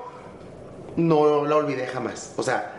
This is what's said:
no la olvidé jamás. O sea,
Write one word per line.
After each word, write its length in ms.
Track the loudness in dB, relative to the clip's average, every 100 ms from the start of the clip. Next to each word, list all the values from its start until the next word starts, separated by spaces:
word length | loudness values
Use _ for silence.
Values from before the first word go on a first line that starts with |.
| -12 -16 -16 -16 -16 -16 -16 -16 -8 0
no 480 | 4 6 6 6 4
la 100 | 2
olvidé 300 | 2 -2 -4
jamás. 460 | -4 -6 -6 -8 -4
O 60 |
sea, 340 | 0 0 -2